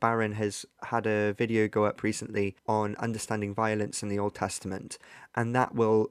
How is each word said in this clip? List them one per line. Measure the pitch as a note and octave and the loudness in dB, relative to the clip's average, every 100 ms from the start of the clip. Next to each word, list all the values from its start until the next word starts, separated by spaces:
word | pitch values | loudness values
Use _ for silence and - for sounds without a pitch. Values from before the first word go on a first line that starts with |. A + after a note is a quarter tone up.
Barron | A2+ A#2 G#2+ | 0 2 0
has | G#2 G#2 - - - | -2 -4 -4 -12 -14
had | - A#2 A2 | -4 0 2
a | G#2 G#2 | 2 2
video | G2+ A#2 A2+ G#2+ | 0 0 2 2
go | A2 | 4
up | G#2 - | 2 2
recently | G#2+ A2 A2 G#2+ G2+ - - | -2 -2 -4 -2 -2 -2 0
on | G#2+ G#2 G#2 | 0 0 -2
understanding | A2+ A2 - G#2+ G2+ | -4 -4 -4 -2 -2
violence | G2+ A2 G#2+ G#2 - | 0 0 0 -2 -4
in | G#2 | -4
the | G2+ | -2
Old | G2+ | -2
Testament, | - G2 - F#2+ F#2+ - - - - - | -2 -4 -4 -6 -8 -8 -16 -18 -20 -8
and | - A#2 | -2 0
that | B2 B2+ | 2 0
will, | A2+ A2 A2 A2 | 2 4 4 2